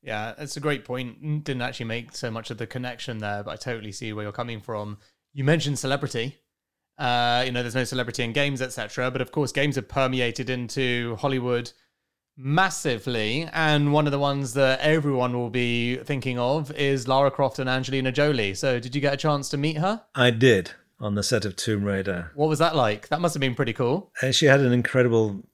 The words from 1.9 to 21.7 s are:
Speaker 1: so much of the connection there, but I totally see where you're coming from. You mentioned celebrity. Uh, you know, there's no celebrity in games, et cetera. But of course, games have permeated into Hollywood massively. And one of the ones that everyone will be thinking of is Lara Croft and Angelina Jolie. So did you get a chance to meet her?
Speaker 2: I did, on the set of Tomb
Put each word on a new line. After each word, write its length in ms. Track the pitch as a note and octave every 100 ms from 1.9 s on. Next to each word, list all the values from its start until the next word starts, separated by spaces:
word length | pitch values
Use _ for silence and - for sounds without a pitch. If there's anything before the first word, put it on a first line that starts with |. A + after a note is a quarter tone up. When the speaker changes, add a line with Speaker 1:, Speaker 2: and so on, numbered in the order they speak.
| A2+ A2+ -
Speaker 1:
so 140 | B2
much 220 | A2+ A2
of 60 | A2+
the 100 | A#2
connection 520 | B2+ B2 A#2+ - A2
there, 240 | G#2 G#2
but 80 | G#2
I 40 | -
totally 380 | - A#2 G#2+
see 180 | G2 A2+
where 120 | G#2+
you're 100 | G#2
coming 260 | G2+ A#2+ A2+
from. 380 | G2+ G#2+ G#2 G2+ _ _ _
You 120 | C#3+ C3+
mentioned 340 | E3 C3+ C3+
celebrity. 580 | C3+ C#3 - A#2+ B2 - _ _ _ _ _ _
Uh, 460 | C3 B2 A#2+ A#2+ C3
you 80 |
know, 80 | B2
there's 140 | A#2+ A#2
no 100 | A#2+
celebrity 380 | B2+ A#2+ A#2
in 100 | A#2+
games, 280 | A2+ C#3+ C3+
et 120 | B2+
cetera. 360 | - G#2+ - B2+
But 120 | B2
of 100 | B2
course, 220 | - C3+
games 240 | - D3 C3
have 100 | A2
permeated 640 | - C3 B2+ A#2+ A#2 B2
into 680 | B2+ A#2+ - B2+ A#2+ A#2+ A2
Hollywood 560 | C#3+ C3 B2 A#2+ B2 _ _ _ _ _ _ -
massively. 1120 | C3+ D3+ F#3+ - D#3+ A#2 B2+ A#2+ G#2+ B2+ E3
And 400 | D#3+ D#3+ D3 C#3+
one 120 | D3 D3
of 60 |
the 80 | C#3
ones 340 | C#3+ C#3 C3+ B2+
that 260 | C3+ C3
everyone 500 | D3+ D#3+ C#3+ C3 B2
will 180 | B2 A#2+
be 460 | B2 A#2+ A#2+ A#2+ B2+
thinking 420 | - C#3 C3 B2
of 360 | A#2+ D3+ C#3+
is 340 | - C#3 C3+ A#2+
Lara 240 | C3+ C#3
Croft 260 | C3+ C3+ -
and 100 | C3
Angelina 420 | C3 C3 C3+ C3
Jolie. 420 | B2+ D3 C3+ G2+
So 280 | F#2+ C#3 B2
did 140 | A#2+ C#3
you 40 |
get 140 | C#3
a 40 | C#3+
chance 300 | D#3 C#3+ C3+
to 80 | C#3+
meet 200 | D3 D#3
her? 260 | F3+ A3+ _
Speaker 2:
I 180 | - B2
did, 400 | A2+ C3 G#2 E2+ - _ _
on 160 | A2 G2+
the 80 |
set 220 | G2+ A#2 G2+
of 100 | F#2
Tomb 300 | -